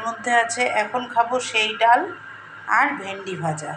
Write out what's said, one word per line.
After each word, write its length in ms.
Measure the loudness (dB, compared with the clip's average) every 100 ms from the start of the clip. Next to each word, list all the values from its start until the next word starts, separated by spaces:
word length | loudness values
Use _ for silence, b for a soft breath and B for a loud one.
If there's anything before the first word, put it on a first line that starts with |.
| -6
মধ্যে 260 | -6 2 2
আছে 200 | 2 0 0 0
এখন 180 | 0 -2 -2
খাবো 220 | 0 2 0 -2
সেই 220 | 0 0 4
ডাল 200 | 6 6 4 -8 -16 -18 -18 -14 0 2
আর 100 | 2 0
ভেন্ডি 360 | -8 -10 -8 -4
ভাজা। 300 | -4 -4 -6